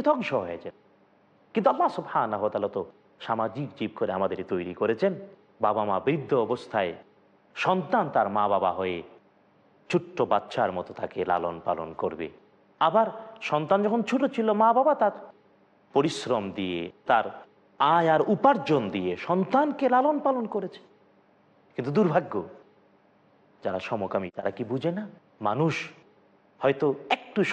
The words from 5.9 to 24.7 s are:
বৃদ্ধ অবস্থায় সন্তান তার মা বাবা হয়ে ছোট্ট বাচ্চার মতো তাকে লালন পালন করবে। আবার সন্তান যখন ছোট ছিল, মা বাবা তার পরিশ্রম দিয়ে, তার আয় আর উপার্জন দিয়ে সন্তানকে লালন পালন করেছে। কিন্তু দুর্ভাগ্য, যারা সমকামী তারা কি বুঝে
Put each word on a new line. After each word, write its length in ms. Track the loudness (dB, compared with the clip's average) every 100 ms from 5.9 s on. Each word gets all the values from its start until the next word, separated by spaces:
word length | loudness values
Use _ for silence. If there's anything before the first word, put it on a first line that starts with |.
| 0 0
বৃদ্ধ 260 | -2 2 0 2
অবস্থায় 460 | -2 -2 -2 -2 -4 -16 _ _ _ _ -4
সন্তান 500 | 0 0 2 0 2 2
তার 120 | 2
মা 140 | 2 2
বাবা 180 | 4 2 0
হয়ে 180 | -4 -4 -8 -20 _ _ _ _ _ _ -2
ছোট্ট 280 | -2 -2 -2 2
বাচ্চার 380 | 2 0 -2 -2 -2
মতো 140 | -8
তাকে 260 | -8 -8 -4 0
লালন 300 | 0 0 -4 -4
পালন 220 | -4 -4
করবে। 340 | -6 -6 -6 -10 -12 _ _ _ -2
আবার 260 | 2 2 0 -4 -16 -12 -4
সন্তান 300 | -2 2 2
যখন 180 | 2 0 0
ছোট 120 | 0 0 0
ছিল, 120 | 0
মা 160 | 4 4
বাবা 200 | 4 4 4
তার 180 | 0 -2 -18 -20 _ _ _ _ _
পরিশ্রম 500 | 2 2 0 -2 -2 -2 -4
দিয়ে, 240 | -4 -4 -6 -6 2
তার 200 | 2 2 -8 -18 _ _ 0
আয় 280 | 4 4 4 4
আর 60 | 4
উপার্জন 500 | 4 4 4 2 0 2 -2
দিয়ে 160 | -2 -4 -2
সন্তানকে 580 | -2 2 2 2 0 2
লালন 280 | 4 2 2
পালন 260 | 0 0 -2
করেছে। 340 | -6 -8 -12 -20 _ _ _ _ _ _ _ _ -6
কিন্তু 140 | 0
দুর্ভাগ্য, 420 | 4 4 4 0 -6 -6 -14 -20 _ _ _ _ _ _ _ _ _
যারা 160 | -6 -6
সমকামী 500 | -4 -4 -2 -4 -4 -6
তারা 140 | -6
কি 120 | -6
বুঝে 280 | -6